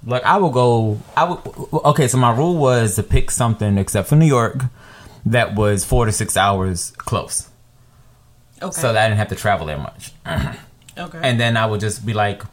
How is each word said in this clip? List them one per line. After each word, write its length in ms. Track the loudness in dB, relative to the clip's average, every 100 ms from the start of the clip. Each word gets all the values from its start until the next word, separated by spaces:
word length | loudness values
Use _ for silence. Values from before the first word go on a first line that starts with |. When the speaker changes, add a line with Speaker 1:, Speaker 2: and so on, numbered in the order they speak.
| -4
Speaker 1:
Like, 160 | -2
I 140 | 2 2
will 120 | 2
go, 480 | 4 4 4 2 -2 -4 0
I 80 |
would, 140 | 0 -2 -10 -14 -6 -2
okay, 240 | 0 2 0
so 80 | 2
my 180 | 2
rule 220 | 2 0 2
was 400 | 2 2 2 -2
to 60 |
pick 280 | 0 2 2
something 460 | 0 0 0 0 0
except 320 | 0 -2 2
for 80 | 4
New 100 | 4
York 360 | 4 0 -2 -6 -8 -20 -20 -20 -8 -2
that 280 | 0 0
was 300 | 0 0 0
four 220 | 0 2 2
to 60 |
six 220 | 0 -2 2
hours 560 | 2 2 0 -4 -8
close. 560 | -12 -6 -4 -4 -10 -10 _ _ _ _ _ -20 _ _ _ _ _
Speaker 2:
Okay. 100 | -10 -4
Speaker 1:
So 120 | 0
that 100 | 2
I 40 | 2
didn't 100 | 2
have 100 | 0
to 80 | -2
travel 300 | 0 0 -2
that 120 | -6
much. 320 | -8 -12 -20 -18
<clears throat> 340 | -6 -4 -4 -8 -18 -20 -20 -14
Speaker 2:
Okay. 220 | -14 -6
Speaker 1:
And 160 | -2 0
then 180 | 2 2
I 80 |
would 140 | 0 0
just 260 | -4 -6
be 80 | -4
like 300 | -2 -2 -2 -12